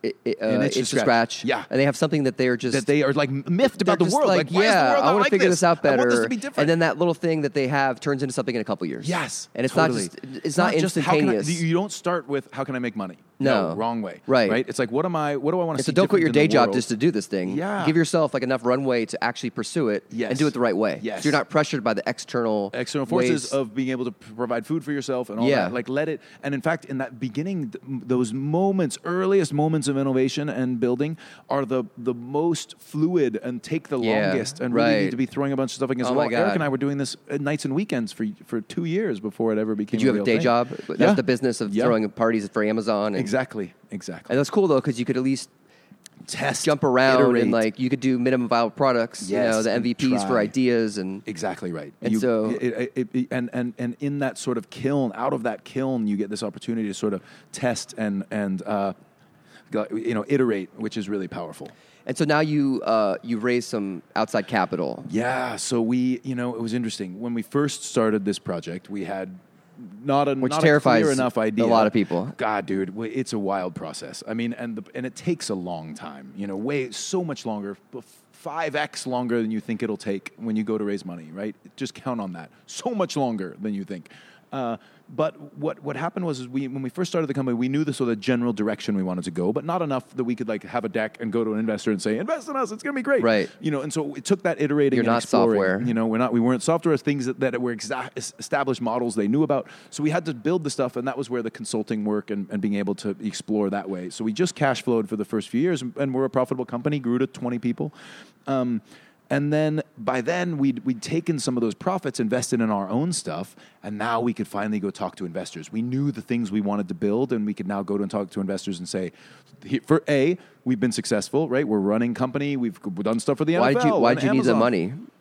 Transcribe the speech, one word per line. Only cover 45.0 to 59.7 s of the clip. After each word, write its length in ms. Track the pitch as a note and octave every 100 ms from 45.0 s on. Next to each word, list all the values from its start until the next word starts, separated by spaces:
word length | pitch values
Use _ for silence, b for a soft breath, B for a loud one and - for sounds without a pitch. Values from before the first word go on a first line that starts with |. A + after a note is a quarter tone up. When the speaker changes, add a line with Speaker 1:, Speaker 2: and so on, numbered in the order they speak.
Speaker 1:
you 40 |
could 120 | A#2+ B2+
at 60 |
least 240 | C3 C3+ - _ _ b b b - _ -
Speaker 2:
Test, 360 | - C#3 -
Speaker 1:
jump 180 | D#3 D3
around 360 | C#3+ B2+ C3+ C3
Speaker 2:
iterate. 220 | C#3 A#2+
Speaker 1:
and, 80 | A#2
like, 260 | A#2 A2 A#2
you 100 | B2+
could 80 | C3
do 220 | C3 B2+
minimum 260 | B2 C3 A#2+
viable 220 | A#2+ A#2
products, 580 | - C3+ A#2+ A#2 - F#2+
you 80 | G#2
Speaker 2:
Yes, 160 | A#2+
Speaker 1:
know, 80 | A2
the 60 | A2
Speaker 2:
and 60 | A2+
Speaker 1:
M 40 |
V 120 | A#2
Ps 280 | A#2+ C3+ G#2
for 60 | G2
Speaker 2:
try. 120 | A#2+
Speaker 1:
ideas 540 | G#2+ C3 B2+ A#2 A2+ G2+
and 240 | F#2 F#2+ A2+
Speaker 2:
Exactly 460 | F2+ G2+ F2 F2+
right. 200 | E2 D2 _
Speaker 1:
and 100 | G#2+
Speaker 2:
You, 80 | A2
Speaker 1:
so 300 | B2+ A2+ A2 A#2
Speaker 2:
it, 320 | B2+ A2+ B2
it, 140 | - A2+
it, 140 | C3 B2
and, 180 | B2+ B2
and, 220 | B2 B2 -
and 180 | A#2+ A#2+
in 220 | C#3+ C#3+
that 180 | C3+ -
sort 200 | - A#2
of 120 | F#2+
kiln, 400 | - B2+ C#3+ B2 G#2
out 160 | C3+
of 100 | C#3
that 220 | A#2 G#2+
kiln, 420 | - B2+ C3+ B2+ G#2+
you 100 | G2+
get 140 | G2
this 140 | G#2
opportunity 420 | G#2 - - A2+ G#2
to 80 |
sort 200 | F#2 G#2+
of 60 | G2 B B B
test 420 | - B2 A2+ - -
and, 260 | G#2+ G2 -
and, 320 | G#2+ G2+ F#2+
uh, 300 | G2+ G#2 G2 F#2 _ _ _ b b b b